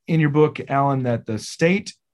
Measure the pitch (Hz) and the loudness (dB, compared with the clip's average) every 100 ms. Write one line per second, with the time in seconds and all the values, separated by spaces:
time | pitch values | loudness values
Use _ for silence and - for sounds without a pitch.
0 | - 160 151 147 151 - - 139 139 135 | -2 2 2 4 2 2 -4 0 0 0
1 | 127 117 117 110 - - 165 196 202 - | -2 -4 -4 -8 -8 0 2 2 -4 -18
2 | _ | _